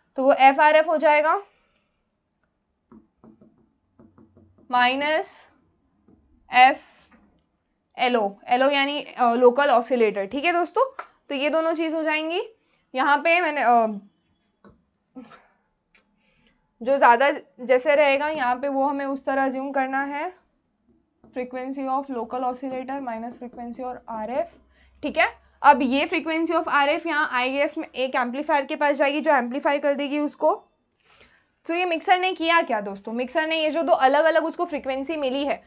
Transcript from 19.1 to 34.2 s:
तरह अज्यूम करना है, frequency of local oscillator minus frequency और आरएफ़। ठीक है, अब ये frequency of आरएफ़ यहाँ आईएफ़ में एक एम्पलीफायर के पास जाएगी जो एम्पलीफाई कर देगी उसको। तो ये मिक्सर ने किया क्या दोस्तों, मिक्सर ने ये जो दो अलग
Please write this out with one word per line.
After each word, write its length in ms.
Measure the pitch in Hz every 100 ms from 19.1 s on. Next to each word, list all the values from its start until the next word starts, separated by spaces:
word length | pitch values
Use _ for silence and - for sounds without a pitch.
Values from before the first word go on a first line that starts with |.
| 277 285
तरह 200 | 269 269
अज्यूम 260 | 262 277
करना 320 | 269 262 269 277
है, 260 | 285 349 359 _ _ _ _ _ _ _ _ -
frequency 500 | 262 247 254 262 269 269
of 200 | 262 277
local 320 | 247 220 254 254
oscillator 500 | 254 269 262 254 277
minus 360 | 254 226 233 240
frequency 460 | 240 247 240 240
और 200 | 254 247 -
आरएफ़। 380 | 226 214 269 339 _ _ _ _ _
ठीक 140 | 285 302
है, 100 | 415 - _ -
अब 180 | 285 269
ये 240 | 262 269 330
frequency 480 | 330 294 320 330 330
of 120 | 320
आरएफ़ 380 | 285 285 330 330
यहाँ 220 | 294 302
आईएफ़ 460 | 254 254 277 302 320
में 80 | -
एक 280 | - 254 269
एम्पलीफायर 500 | 240 254 302 294 277
के 100 | 311
पास 200 | 294 277
जाएगी 260 | 285 294
जो 100 | 302
एम्पलीफाई 460 | 277 240 269 320 285
कर 140 | 294
देगी 260 | 277 285 294
उसको। 340 | 294 - 311 415 _ _ _ _ _ _ _ _ _ _ -
तो 60 |
ये 120 | 349 359
मिक्सर 340 | 330 349 359
ने 120 | 370
किया 280 | 359 330 339
क्या 200 | 330 220
दोस्तों, 320 | 202 196 220
मिक्सर 340 | 233 254 330 311
ने 100 | 320
ये 120 | 311
जो 100 | 302
दो 100 | 277
अलग 320 | 339 262 285